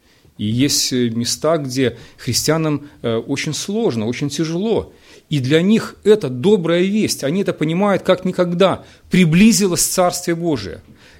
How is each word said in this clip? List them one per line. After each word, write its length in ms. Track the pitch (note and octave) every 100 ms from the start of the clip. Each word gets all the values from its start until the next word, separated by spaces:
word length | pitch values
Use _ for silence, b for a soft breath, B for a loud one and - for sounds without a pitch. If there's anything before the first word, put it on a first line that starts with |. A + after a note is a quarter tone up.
| b b b -
И 100 | G#2
есть, 460 | A#2+ C#3 - -
э, 180 | B2+ A#2+
места, 480 | A#2 A#2 - D3+ E3
где 380 | C3+ B2+ A#2+ - B B
христианам, 720 | - A#2 - D#3+ D#3 D3 - B
э, 140 | A#2+ A2+
очень 380 | A#2+ C#3 D#3
сложно, 520 | C#3+ - G#3+ G#3+ A#2 G#2+
очень 240 | A#2+ C#3+
тяжело. 640 | - D#3+ E3+ A3+ F3+ - B B B B
И 100 | D3
для 240 | B2+ D#3+
них 340 | F#3+ A3 - -
это 260 | G3+ G#3+ D3
добрая 540 | B2 F3 G#3 D#3 E3+
весть. 400 | F#3+ G#3+ F3+ -
Они 180 | C#3 F#3+
это 100 | F#3+
понимают 500 | - D#3 E3+ G3+ F#3
как 220 | - F3+
никогда. 600 | F#3 F3+ F3 F3 F#3 A#2+ B B B
Приблизилось 720 | F3+ E3+ E3+ A3 F3+ G3+ E3
Царствие 500 | - - F3+ - -
Божие. 480 | E3 E3+ C3 F#2+ - - b b b